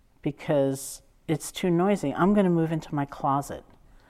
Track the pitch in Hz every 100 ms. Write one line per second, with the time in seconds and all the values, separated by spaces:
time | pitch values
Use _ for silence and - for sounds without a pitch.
0 | _ _ 151 - - 147 135 139 - -
1 | - _ - 151 - - 185 170 190 196
2 | 143 - 175 208 185 170 160 160 - 147
3 | 139 - 147 139 139 123 - - - -